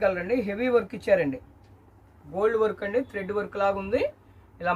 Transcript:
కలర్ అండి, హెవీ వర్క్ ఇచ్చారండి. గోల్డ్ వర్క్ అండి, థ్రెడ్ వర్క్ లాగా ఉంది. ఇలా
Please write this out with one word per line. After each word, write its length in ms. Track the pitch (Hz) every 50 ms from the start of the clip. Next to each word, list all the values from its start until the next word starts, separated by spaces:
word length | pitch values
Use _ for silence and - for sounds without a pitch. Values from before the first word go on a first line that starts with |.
కలర్ 180 | 214 190 185 175
అండి, 140 | 175 190 247 269 196 202
హెవీ 200 | 196 214 247 254 240
వర్క్ 180 | 233 202 - - 196
ఇచ్చారండి. 400 | - 214 196 180 156 139 131 - - - - - - - - - - - - - - - - - - 147 156
గోల్డ్ 240 | 190 208 220 233 220
వర్క్ 200 | 220 208 190 - 208
అండి, 140 | 202 208 247 277 -
థ్రెడ్ 220 | - 196 196 190 202 208
వర్క్ 180 | 196 180 - 202
లాగా 160 | 196 196 196 196 190
ఉంది. 180 | 196 226 285 480 605 - - - - - - - - - -
ఇలా 120 | 170 175 170